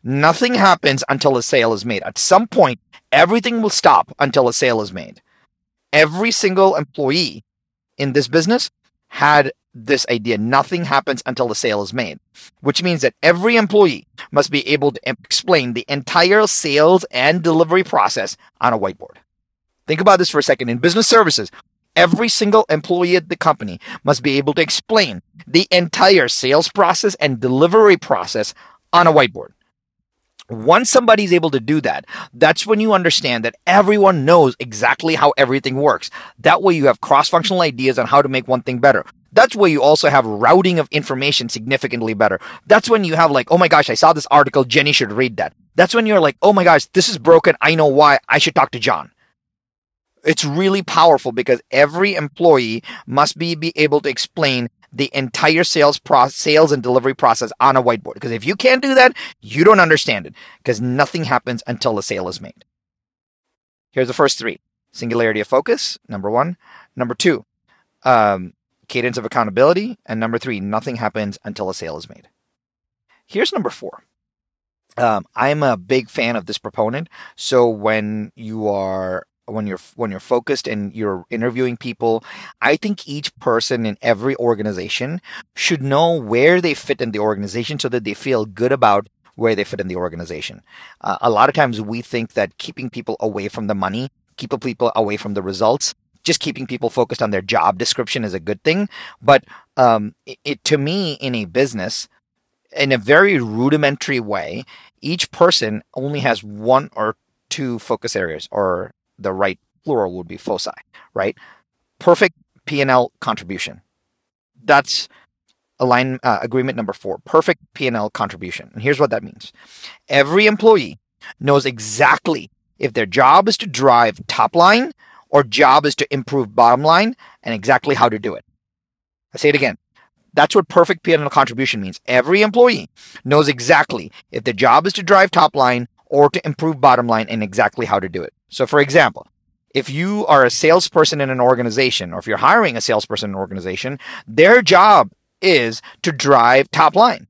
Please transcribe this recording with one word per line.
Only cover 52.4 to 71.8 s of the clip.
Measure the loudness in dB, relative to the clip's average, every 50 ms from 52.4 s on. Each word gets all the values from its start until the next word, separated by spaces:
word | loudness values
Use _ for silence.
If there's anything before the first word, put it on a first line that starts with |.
| 4 4 4 4 2 -2 -6 -8 _ -14 -20 -20 _
must | -4 0 0 0 0 -2
be, | -6 -6 -6 -6
be | -6 -6 -8 -2
able | -2 0 0 0 0
to | -2 -4
explain | -6 -6 -10 -10 _ -4 -2 -2 -2 -4 -6 -8 _ _ _ _ -6
the | -6 -6 -4 -4
entire | -6 -6 -6 -4 0 0 2 2 2 0
sales | 0 2 2 2 2 2 0
pro-, | _ 2 4 4 4 2
sales | -2 -6 -2 2 4 4 4 4
and | 2 -2
delivery | 0 0 0 0 0 0 -2
process | 0 2 2 2 0 -4 -8 -2 _
on | 2 4 4
a | 4 2
whiteboard. | 2 -2 -2 -6 -14 -16 -12
'Cause | -10 -8
if | -8 -6 -6
you | -6 -6
can't | 0 2 2 2 2
do | 0 2 4
that, | 6 4 4 2 -2 -16 -18 -18 _
you | -18 -8 -2 2 4
don't | 6 6 6
understand | 4 2 0 -6 -6 -4 -6 -6 -8
it, | -14 -20 -20 -20 -20 -20 _ _
'cause | -6 -4 -4
nothing | -4 -4 0 0 -2 -2 -2 -8 -2
happens | -2 -2 -2 _ -4 -10 -8 -8
until | -10 -8 -4 -4 -2 -2 -4
a | -6
sale | -6 -8 -6 -6 -8
is | -10 -12
made. | -16 -18 _ _ _ _ _ _ _ _ _ _ _ _ _ _ _ _ _ _ _ _ _ _ _ _ _ _ _ _
Here's | _ -4 -2
the | -2 0
first | 0 0 0 0 -4
three. | -8 -10 -10 _ _ _ _ _ _ _ _
Singularity | -10 -8 -4 -2 0 0 0 -2 -2
of | -2
focus, | 0 -2 -2 0 -2 -4 -4 -4 -10 -12 _ _
number | -14 -12 -8 -6 -4
one. | -2 -2 -2 -4 -6 _ _ _ -20 -20 _ _ _
Number | -10 -8 -8 -6
two, | -2 -2 -2 -2 -2 -8 _ _ _ _ _ _ _ _ _ _ _ _
um, | 0 2 2 2 0 0 -4 -6 -14 _ _ _ _ _ _ _
cadence | -8 -6 -4 -4 -4 -4
of | -6 -8
accountability. | -4 -2 -2 -2 -2 2 2 2 2 2 -2 -8 -8 -12 _ _
And | -10 -6 -6
number | -4 -4 -4
three, | -6 -6 -6 -8 -8
nothing | -6 -6 -6 -6 -6 -8 -8
happens | -6 -6 -6 _ -6 -8 -8 -10 -12 _
until | -16 -10 -8 -8 -8
a | -8
sale | -10